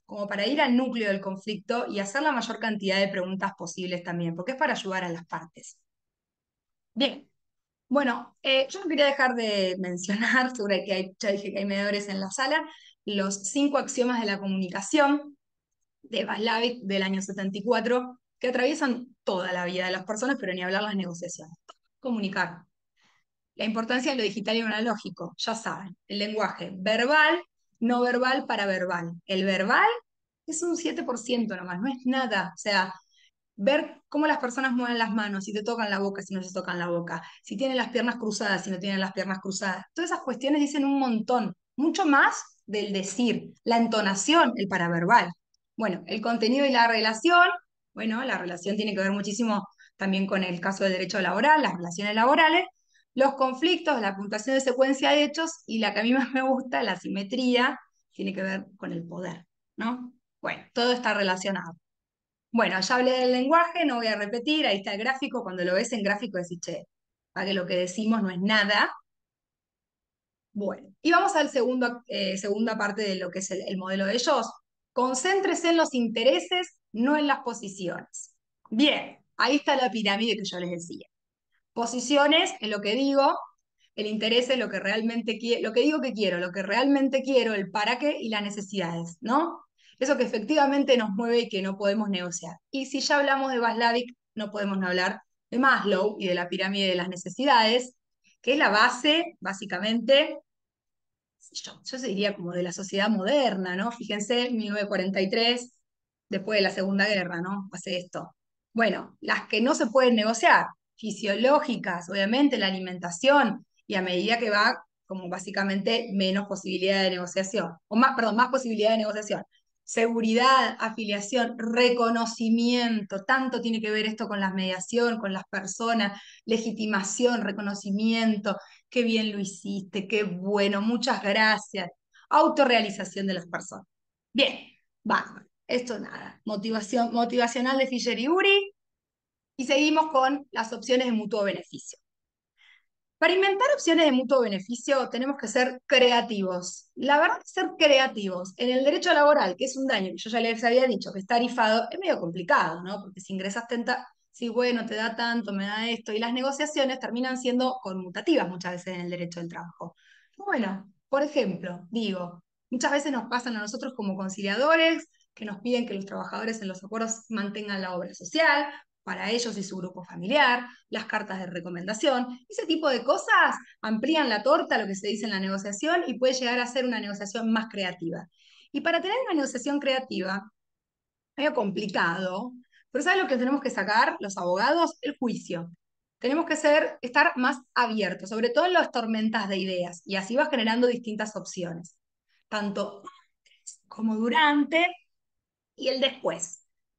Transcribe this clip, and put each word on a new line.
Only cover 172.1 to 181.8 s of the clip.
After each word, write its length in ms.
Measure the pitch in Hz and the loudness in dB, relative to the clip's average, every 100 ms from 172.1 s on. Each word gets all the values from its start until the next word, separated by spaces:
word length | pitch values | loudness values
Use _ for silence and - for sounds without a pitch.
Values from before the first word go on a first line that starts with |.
| 247 247 - - | 0 -2 -8 -12
Ese 200 | - 349 | -6 -2
tipo 220 | 320 302 | 0 2
de 140 | 247 | 2
cosas 520 | 262 370 - 392 285 240 - _ | 2 0 4 4 4 2 -10 _
amplían 480 | 220 220 262 320 262 | -4 -2 2 2 2
la 140 | 208 | 2
torta, 340 | 262 330 - 262 | 4 4 4 0
lo 80 | 196 | -2
que 80 | |
se 140 | 196 208 | -4 -4
dice 180 | 214 220 | -4 -4
en 60 | |
la 80 | 190 | -4
negociación, 640 | 190 196 202 202 311 349 339 | -2 -4 -6 -4 0 0 0
y 140 | 226 | 0
puede 140 | 262 | 0
llegar 260 | 262 240 247 | 2 -2 -2
a 80 | 240 | -2
ser 180 | 269 247 | -2 -2
una 140 | 220 | -2
negociación 520 | 202 196 202 233 226 | -6 -8 -8 -4 0
más 180 | 220 220 | 0 -2
creativa. 560 | 202 180 175 170 175 - _ _ - _ | -6 -6 -6 -8 -8 -12 _ _ -20 _
Y 100 | 285 | -4
para 200 | 330 330 | 0 0
tener 160 | 370 480 480 | 0 -2 0
una 80 | |
negociación 460 | 311 262 247 285 285 | 0 -2 -4 -2 -2
creativa, 720 | 269 262 262 196 190 202 214 _ _ _ _ _ _ _ _ - | 0 -2 -2 -6 -4 -6 -8 _ _ _ _ _ _ _ _ -4
medio 200 | 294 277 | -2 0
complicado, 960 | 202 202 | 0 -2